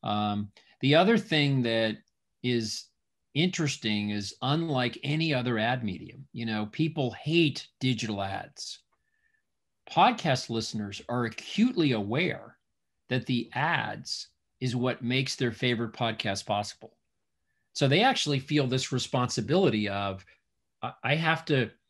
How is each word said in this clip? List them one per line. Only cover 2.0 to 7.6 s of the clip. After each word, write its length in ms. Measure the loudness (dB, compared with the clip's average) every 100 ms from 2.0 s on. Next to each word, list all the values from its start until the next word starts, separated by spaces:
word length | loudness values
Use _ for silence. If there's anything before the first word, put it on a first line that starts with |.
| _ _ _ _
is 400 | -2 0 -2 -8 -12 _ _ _ _
interesting 760 | 0 0 2 -2 -2 -2 -2 -2
is, 240 | -4 -6 -6
unlike 560 | -2 0 0 0 0 -2
any 320 | -4 0 0
other 240 | 0 0 0
ad 240 | 0 0
medium, 440 | -4 -6 -12 -18 -16
you 140 | -8 -4
know, 200 | -4 -6
people 400 | -2 -2 0 -4
hate 540 | -4 0 2 2 0